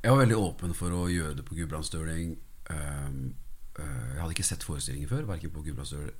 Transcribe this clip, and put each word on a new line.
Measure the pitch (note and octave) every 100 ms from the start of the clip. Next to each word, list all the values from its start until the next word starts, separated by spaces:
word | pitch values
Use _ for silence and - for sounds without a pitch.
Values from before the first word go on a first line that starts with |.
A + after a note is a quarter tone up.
Jeg | A2+
var | C3+
veldig | A#2+ A2
åpen | F2+ - F2
for | E2 F2
å | F2 F2+
gjøre | F2 D#2 C#2
det |
på | - E2
Gudbrandsdøling. | D#2 D#2 D2+ E2 D#2+ E2 E2+ - - - -
Ehm, | D#2 D2 C#2+ C#2 C2+ C2 - - - - -
eh, | D2+ C2 A#1
jeg | C#2
hadde | E2
ikke | E2
sett | - -
forestillingen | - D2 C#2 C2+ D2
før, | C#3 B2+
hverken | E2+ D#2+
på | D#2 D2+
Gudbrandsdøl | C#2 C#2 C#2+ C#2+